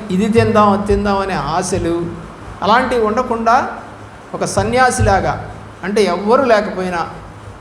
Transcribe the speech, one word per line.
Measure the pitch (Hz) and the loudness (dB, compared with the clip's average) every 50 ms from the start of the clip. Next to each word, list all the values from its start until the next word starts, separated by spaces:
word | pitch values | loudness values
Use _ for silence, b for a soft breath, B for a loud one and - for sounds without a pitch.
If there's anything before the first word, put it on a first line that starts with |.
| - - | -6 -4
ఇది | 180 185 220 226 | -2 0 0 2
తిందాం, | 214 233 220 220 220 214 214 208 | 4 4 4 4 4 4 4 4
అది | 196 196 202 208 | 4 2 2 0
తిందాం | 202 196 202 208 196 196 | 0 0 2 2 2 2
అనే | 190 190 180 | 0 0 -2
ఆశలు | 156 139 143 160 180 185 190 190 170 170 165 170 170 170 165 - - - - - - - - - - - | -4 -2 -2 -2 -2 -2 -2 -2 -2 0 0 -2 -2 -4 -6 -8 -12 -14 -16 -16 -16 -16 -14 -10 -4 0
అలాంటివి | 196 220 247 262 247 254 240 220 | 2 2 4 2 2 0 0 2
ఉండకుండా | 208 214 262 254 - 233 226 226 226 233 277 349 381 - - - - - - - - - - - - - | 2 0 0 -2 -2 -2 -2 2 2 2 2 2 0 -6 -12 -14 -18 -18 -18 -20 -20 -20 -20 -16 -10 -6
ఒక | 170 190 | -6 -4
సన్యాసిలాగా, | 151 - 202 196 220 240 254 254 254 247 254 - 208 196 185 185 151 127 - - - - - - - - - - | -2 -2 -2 0 0 2 4 4 4 2 2 2 2 2 2 2 0 -4 -4 -8 -12 -14 -16 -16 -18 -16 -10 -6
అంటే | 185 202 233 202 | -2 0 2 2
ఎవ్వరూ | 208 - 185 202 208 240 285 277 | 2 2 0 0 2 2 4 4
లేకపోయినా | 240 220 208 202 190 190 185 185 185 175 170 - - - - - - - - - - - - | 4 4 4 2 0 -4 -4 -4 -4 -4 -4 -6 -6 -8 -14 -16 -16 -18 -18 -18 -18 -18 -16